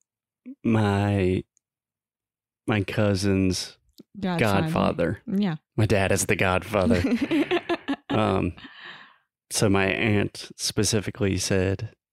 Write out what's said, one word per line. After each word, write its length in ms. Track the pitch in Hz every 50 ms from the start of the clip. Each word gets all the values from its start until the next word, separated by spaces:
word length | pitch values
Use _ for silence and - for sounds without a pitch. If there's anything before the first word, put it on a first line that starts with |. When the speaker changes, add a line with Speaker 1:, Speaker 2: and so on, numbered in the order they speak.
| _ _ _ _ _ _ _ _ _ 247 269 - -
Speaker 1:
my, 800 | 120 113 110 107 101 101 98 101 101 101 101 95 90 92 - - - _ _ _ _ _ _ _ _ _ _ _ _ _ _ _ _ _ _ _ _ _ _ _ -
my 160 | 113 104 95
cousin's 920 | - - - 107 104 101 92 95 101 98 95 95 92 90 - - - - _ _ _ _ - - _ _ 202
Speaker 2:
Godfather. 420 | 208 185 180 165 120 107 98 -
Speaker 1:
godfather. 600 | - 160 160 101 98 92 90 82 85 - - - - -
Speaker 2:
Yeah. 280 | 190 196 208 190 156 - - _ _ -
Speaker 1:
My 80 | 110
dad 260 | 101 110 98 98 90
is 140 | 98 92 92
the 100 | - 107
godfather. 680 | 87 104 95 90 92 - - - 104 92 - - 90 90
Speaker 2:
<laughs> 560 | - 240 226 277 - - 294 302 - 370 349 - - 339 - - - 277 - _ _
Speaker 1:
Um, 420 | 285 - 110 104 95 92 92 87 85 - - - - - - - - - - - _ _ _ _ _ _ _ _
so 180 | - - 120 104
my 160 | 98 98 95
aunt 640 | 95 85 - - 117 104 101 101 98 - - - - - -
specifically 800 | - - - - 107 - - 107 92 - - - 104 98 95 92
said, 560 | - - 104 95 92 95 95 - 107 104 - _ _ _